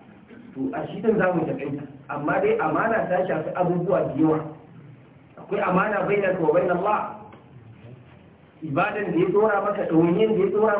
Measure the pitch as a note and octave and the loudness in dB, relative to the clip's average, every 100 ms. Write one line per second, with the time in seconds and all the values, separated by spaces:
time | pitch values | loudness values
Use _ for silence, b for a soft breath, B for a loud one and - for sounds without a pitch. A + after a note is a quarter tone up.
0 | - - - - - C3+ C3+ - D3 D3+ | -20 -20 -20 -20 -18 -6 -6 -4 -8 -2
1 | A3 F#3+ F#3 E3+ D3+ C3 C#3+ C#3 - - | 0 2 2 0 -2 -4 -6 -8 -10 -18
2 | - C#3+ D3+ F#3 G3+ A3 D#3+ D#3+ A3 A3 | -12 -6 -2 0 2 0 0 0 0 0
3 | - F#3 F#3 D#3+ - F3+ F3 F3 - F3 | 0 0 0 -2 -4 -2 0 0 0 0
4 | D#3 C3 D#3+ D#3 - - - - - - | 0 0 2 2 -2 -14 -20 -20 -20 -20
5 | - - - - - G3+ G3 F3+ G#3+ G3+ | -20 -20 -20 -20 -6 -2 2 2 2 0
6 | F#3 G3+ F#3+ F#3 D#3 F3 F#3 F3 G3+ G#3+ | 0 0 0 0 2 4 2 0 0 0
7 | - - - - - - - - - - | -2 -10 -18 -20 -20 -20 -20 -20 -20 -20
8 | - - - - - - D#3 C3+ G3+ G#3 | -20 -20 -20 -20 -20 -14 -6 -2 -2 -2
9 | G3 E3 F3+ G3+ A3 G3+ G3 F#3 F3 D#3+ | -2 0 2 4 2 2 0 -2 2 4
10 | E3+ F3+ A3 F#3 G3 G#3 G#3+ | 4 4 2 2 2 2 2